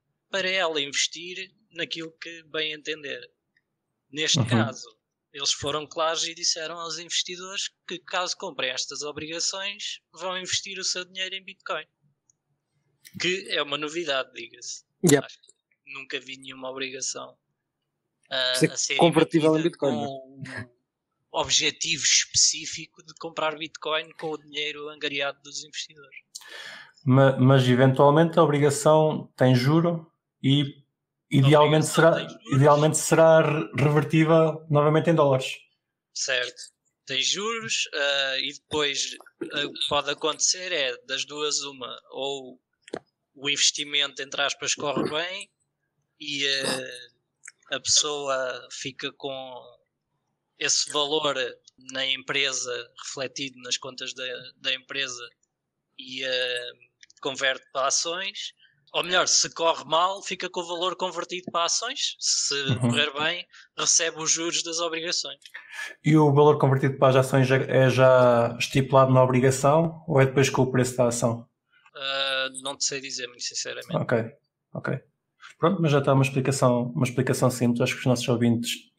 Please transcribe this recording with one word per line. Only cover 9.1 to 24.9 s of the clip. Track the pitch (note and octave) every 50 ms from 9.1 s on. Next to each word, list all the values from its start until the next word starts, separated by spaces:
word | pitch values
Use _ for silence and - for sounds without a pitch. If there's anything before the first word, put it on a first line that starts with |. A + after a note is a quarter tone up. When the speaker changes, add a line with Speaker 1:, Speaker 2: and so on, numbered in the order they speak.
| C#3+ D3 D#3 D3+ E3 E3+ E3 - G3 F#3+ F#3+ G3+ G3+ G#3 - - - - _ _
Speaker 1:
vão | _ E3 E3+ F#3 F3+ F#3
investir | F#3 - - - - G3 G3 F#3
o | F#3
seu | - - F#3 F3+
dinheiro | F3+ F#3+ F#3+ F#3 F#3 F#3
em | F#3+ F#3+
Bitcoin. | F#3+ F#3+ _ - - F#3 D#3 D#3 _ _ _ _ _ _ _ _ _ _ _ _ _ _ _ _ _ _ _ _ _ _ _ _ - - -
Que | - F3 F#3 F#3+ - -
é | - D#3
uma | D3 D3 C#3+ C#3+
novidade, | D3+ D3 D3+ F3 F3 D3 C#3 C3 B2+ B2+
diga-se. | B2 A#2 A#2 A#2 - - - - - - _ _ _ - -
Speaker 3:
Yep. | E3+ C#3+ C#3 C3
Speaker 1:
Acho | A#2+ - _
que | _ _ _ _ _ _ _ _ _ C#3
nunca | C#3 C#3 C3+ C3 C#3 C3
vi | B2+ C3 C3+ C3+
nenhuma | C3+ C3+ C3 C3 C3 C3
obrigação, | C3 C3+ C3+ C3 C3 C3 B2+ - - C3+ B2+ B2+ B2 _ _ _ _ _ _ _ _ _ _ _ _ _ _ _ _ _ _ -
ah, | C3+ C3 B2+ B2+ B2+
Speaker 3:
Ser | B2+ D#3 D3
Speaker 1:
a | B2+
ser | - - - C#3+
Speaker 3:
convertível | C#3 E3+ E3+ C#3 D#3+ D#3+ - - E3 D3 D#3+ D#3
em | D#3+
Speaker 1:
emitida | D#3+ F3
Speaker 3:
Bitcoin, | - - D3 C#3 B2+
Speaker 1:
com | D3 C#3+ C#3 C3+ C3+ C3+ - C3+ C3+
Speaker 3:
não | D3 - -
é? | - A#2 - _ _ _ _ _ _ _ _ _ _ _ _
Speaker 1:
o | - D#3+
objetivo | D3 C3+ - - D3+ D3+ - - - D#3+ E3 C#3
específico | - - - - - - - - - - - D#3 D#3+ - - D#3+ D#3 - _ _ D#3+
de | D#3+ D#3+ -
comprar | - E3 E3 - D#3 D#3 D3+
Bitcoin | D3 D#3+ D3+ - - - D#3 D#3 D#3 E3 E3 D#3 -
com | E3+ D#3+
o | D#3 D3
dinheiro | D3+ D3+ C#3+ D3 D3 D3+ D3 D3 D3
angariado | D3+